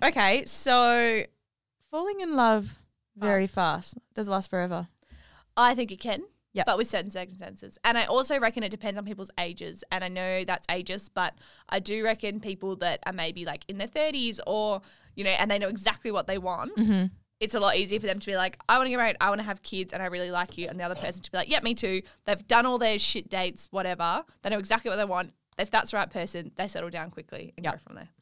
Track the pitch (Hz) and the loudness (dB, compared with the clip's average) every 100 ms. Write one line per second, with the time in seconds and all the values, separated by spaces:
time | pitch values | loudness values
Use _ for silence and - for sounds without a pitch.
0 | - 254 196 247 - - 262 247 240 240 | 2 4 4 4 0 -2 4 6 6 6
1 | 233 220 - _ _ _ _ _ _ 302 | 4 2 -2 _ _ _ _ _ _ -4
2 | 381 392 349 285 233 220 202 - _ _ | -2 -4 0 4 6 4 0 -12 _ _
3 | _ 208 208 196 190 - 170 156 - - | _ -4 2 2 2 2 2 0 -4 -14
4 | - - 208 196 190 185 180 170 175 _ | -14 -8 -2 -2 -2 -4 -2 -4 -8 _
5 | _ - - - _ - 240 247 226 190 | _ -20 -20 -20 _ 4 4 4 -2 -6
6 | 240 208 392 _ _ 196 180 196 226 196 | -6 -6 -8 _ _ -2 2 2 2 -2
7 | 190 190 180 185 180 196 196 - 233 233 | -4 -8 -10 -12 -16 -16 -20 -2 2 2
8 | - 247 262 285 233 240 208 202 214 202 | 4 2 2 2 0 0 -6 -6 -8 -6
9 | 202 202 190 - 175 175 170 185 - 185 | -8 -10 -10 -6 -6 -6 -12 -12 -6 -4
10 | 185 185 185 185 185 180 - 180 180 190 | -4 -4 -2 -2 0 -2 -2 -4 -2 -8
11 | - - 180 - - - - 196 196 214 | -6 -2 -2 -2 -16 -20 -4 -4 -2 -2
12 | 220 220 208 208 214 190 190 190 175 - | 0 0 -2 -6 -8 -8 -6 -2 -2 -2
13 | - 185 165 170 165 147 - 196 233 311 | -4 -4 -4 -4 -8 -10 -10 -8 -6 -2
14 | 311 285 233 214 - 214 214 196 - - | 0 0 -2 -4 -2 0 0 -2 -6 -20
15 | _ - 196 190 214 202 196 208 214 - | _ -4 0 2 2 2 0 -2 0 0
16 | 233 202 175 196 185 170 233 403 220 196 | -2 -2 -2 -4 -4 -4 -4 0 4 4
17 | 185 - _ - 214 220 202 180 190 208 | 2 -2 _ -6 -4 4 4 6 2 -2
18 | 202 196 202 190 185 - - 247 262 247 | -2 -4 -2 -2 -2 -2 4 4 4 2
19 | 226 - 196 202 208 196 - 190 185 - | 2 2 2 2 -2 -8 -6 -6 -4 -4
20 | 180 180 180 175 180 - 170 180 175 185 | -4 -4 -4 -2 -4 -4 -8 -6 -6 -4
21 | - 180 - 180 170 302 233 233 190 185 | -6 -8 -6 -4 2 2 2 0 0 -2
22 | - - - 196 - 233 247 247 226 208 | -4 -10 -2 -2 4 6 6 4 4 4
23 | - 214 - 190 180 175 - 190 185 175 | 2 -2 -2 -2 -2 -4 -8 -4 -2 -2
24 | 170 208 330 _ 196 208 196 220 233 196 | 0 -2 -4 _ -4 -2 2 0 2 -2
25 | 208 180 185 - _ - 190 220 - 214 | 0 -2 -4 -8 _ -6 0 2 2 0
26 | - 185 170 175 165 - 196 175 170 170 | -2 -2 -6 -6 -10 -8 -6 -6 -6 -8
27 | 165 160 - - 170 - 165 156 - - | -10 -12 -14 -14 -14 -8 -6 -6 -8 -20
28 | - _ | -20 _